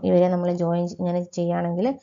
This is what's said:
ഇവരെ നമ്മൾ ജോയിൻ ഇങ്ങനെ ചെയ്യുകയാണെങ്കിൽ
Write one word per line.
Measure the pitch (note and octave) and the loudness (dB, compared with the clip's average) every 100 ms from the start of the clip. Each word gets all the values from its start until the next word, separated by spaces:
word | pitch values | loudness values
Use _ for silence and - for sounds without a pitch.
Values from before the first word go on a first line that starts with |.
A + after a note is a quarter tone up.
| F#3 | 2
ഇവരെ | F3+ F3+ | 4 4
നമ്മൾ | F3+ F3 F3 | 2 0 0
ജോയിൻ | E3+ E3+ F3 - | 0 0 -2 -4
ഇങ്ങനെ | F3+ F3 F3 - | -4 -2 -4 -4
ചെയ്യുകയാണെങ്കിൽ | F3 F3 F3 F3 A#3 C#4 | -2 0 -2 -2 -2 -4